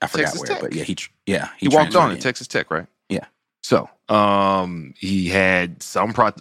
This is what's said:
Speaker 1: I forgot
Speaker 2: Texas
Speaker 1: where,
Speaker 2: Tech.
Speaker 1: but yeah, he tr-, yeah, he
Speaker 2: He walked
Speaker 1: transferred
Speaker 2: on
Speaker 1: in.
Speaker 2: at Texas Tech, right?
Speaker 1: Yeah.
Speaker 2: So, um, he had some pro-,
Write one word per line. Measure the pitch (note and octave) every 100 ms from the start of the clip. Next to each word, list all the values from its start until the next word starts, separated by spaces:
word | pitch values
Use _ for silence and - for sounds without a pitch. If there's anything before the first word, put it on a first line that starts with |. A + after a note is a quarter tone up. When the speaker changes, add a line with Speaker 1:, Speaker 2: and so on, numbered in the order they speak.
Speaker 1:
I | D#2+
forgot | - D3+
Speaker 2:
Texas | -
Speaker 1:
where, | -
Speaker 2:
Tech. | G4+
Speaker 1:
but | -
yeah, | -
he | - F#2
tr-, | - _ -
yeah, | G2 - -
he | -
Speaker 2:
He |
walked | D3+ D3
Speaker 1:
transferred | F3
Speaker 2:
on | D3
Speaker 1:
in. | E2+
Speaker 2:
at |
Texas | C3 B2 -
Tech, | A#2+ -
right? | D#2+ - _ _
Speaker 1:
Yeah. | - - _ _ _
Speaker 2:
So, | - - - _ _
um, | G#2+ G#2 G2+ G2 G2 F2+ E2+ C#2+ -
he | F#2+ G2 F2
had | F#2+ F#2+ F#2 F2+ -
some | - G2 G#2
pro-, | A2+ A2 -